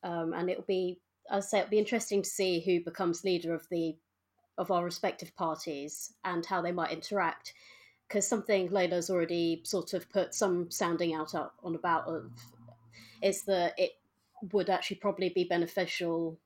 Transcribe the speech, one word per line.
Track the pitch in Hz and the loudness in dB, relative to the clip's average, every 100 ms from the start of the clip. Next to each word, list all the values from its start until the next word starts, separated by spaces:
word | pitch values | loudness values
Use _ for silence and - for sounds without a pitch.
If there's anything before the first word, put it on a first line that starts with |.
Um, | 185 170 165 | -4 -2 -2
and | 170 180 | -2 -2
it'll | 185 | -2
be, | 190 185 180 180 _ _ - | 0 0 0 -4 _ _ -2
as | 202 196 | -2 2
I | |
say, | 208 | 0
it'll | 202 | 4
be | 214 | 2
interesting | 214 233 220 202 | 4 0 0 0
to | 190 | 0
see | - 190 175 | 0 2 2
who | 170 175 | 2 2
becomes | 170 170 180 165 | 0 -2 0 0
leader | 196 180 165 | 2 0 0
of | 165 - | -4 -2
the, | 175 165 156 _ _ _ _ _ - | -2 -2 -4 _ _ _ _ _ -8
of | 175 | 0
our | 180 | 0
respective | 175 175 196 - 175 - | 0 -2 -2 -4 -12 -4
parties | 165 156 - 143 147 - - _ | -2 -2 -4 -6 -8 -10 -14 _
and | 185 175 | -4 -4
how | 170 185 | 0 0
they | 170 | 0
might | 175 160 | 0 -2
interact. | 160 - 202 170 - - - - - - _ _ | -4 -2 0 0 -2 -12 -20 -20 -20 -20 _ _
'Cause | 208 196 | -2 2
something | 226 - 202 180 | 0 2 2 4
Layla's | 196 180 175 165 | 2 4 2 2
already | 180 165 175 170 165 | 2 2 2 0 0
sort | - 196 - | -2 -4 -2
of | 185 - | -4 -2
put | 202 180 | -2 0
some | - 202 175 175 | 2 2 2 0
sounding | - 175 170 175 | -2 0 2 0
out | 156 156 | 0 -2
up | 170 156 - | -4 -6 -8
on | 180 | -8
about | 170 180 160 - | -4 2 0 0
of, | 165 123 120 - - - - - - - - | -6 -8 -16 -20 -20 -20 -20 -20 -20 -20 -2
is | 196 190 | 0 0
that | - 185 175 - | 2 2 2 2
it | 185 - _ _ _ - 196 | 0 -2 _ _ _ -14 -2
would | 208 185 | 0 2
actually | 185 - 196 | 0 0 -4
probably | 208 196 180 | -4 0 0
be | 180 | 0
beneficial | 175 175 170 - 180 - 175 165 165 165 | 2 2 0 0 -2 -2 -2 0 -2 -6